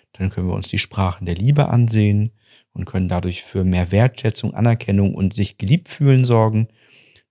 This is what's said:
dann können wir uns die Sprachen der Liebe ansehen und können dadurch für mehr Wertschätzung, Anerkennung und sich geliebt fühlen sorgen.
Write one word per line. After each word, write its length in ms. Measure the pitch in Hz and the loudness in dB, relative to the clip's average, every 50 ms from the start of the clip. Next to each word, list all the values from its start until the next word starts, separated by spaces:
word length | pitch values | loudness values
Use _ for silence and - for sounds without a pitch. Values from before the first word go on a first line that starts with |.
| _ _ _ | _ _ _
dann 160 | - 95 92 | -6 -6 -4
können 200 | - - 90 90 | -4 -4 -4 -4
wir 60 | - | -4
uns 140 | 101 95 - | -6 -6 -6
die 100 | - 92 | -4 -4
Sprachen 460 | - - - - 98 92 87 - 92 | -4 -4 -4 -4 -2 -2 -2 -6 -6
der 120 | 87 85 | -6 -4
Liebe 320 | 82 104 127 143 143 143 - | -2 0 0 2 2 2 2
ansehen 640 | - 120 120 113 110 110 104 104 101 104 104 113 - _ _ _ _ _ _ _ - | 2 2 2 2 2 2 2 2 2 2 0 -2 -4 _ _ _ _ _ _ _ -12
und 100 | - 87 | -12 -10
können 240 | - - 95 92 90 | -6 -4 -4 -2 -2
dadurch 340 | 90 87 90 92 90 - - | -2 -2 -2 -4 -6 -8 -10
für 200 | - - 95 92 | -8 -4 -2 0
mehr 260 | 92 90 90 90 85 92 | 0 2 0 0 0 2
Wertschätzung, 600 | 101 113 131 - - - 113 - - - - - | 2 2 2 0 -2 -4 -4 -4 -4 -6 -6 -4
Anerkennung 640 | - 110 120 117 117 - - 101 101 98 95 - | 0 0 2 0 0 0 0 2 2 2 2 0
und 180 | - 95 92 - | 0 -2 -2 -2
sich 240 | 110 101 95 - | -2 -4 -4 -6
geliebt 320 | - - 95 110 - - - | -6 -2 0 0 0 -2 -4
fühlen 380 | - - 147 139 135 131 127 | -6 0 2 4 4 4 4
sorgen. 420 | 123 120 113 110 110 110 107 113 113 _ _ _ _ _ _ _ _ _ _ _ _ | 4 4 4 4 2 2 0 -2 -2 _ _ _ _ _ _ _ _ _ _ _ _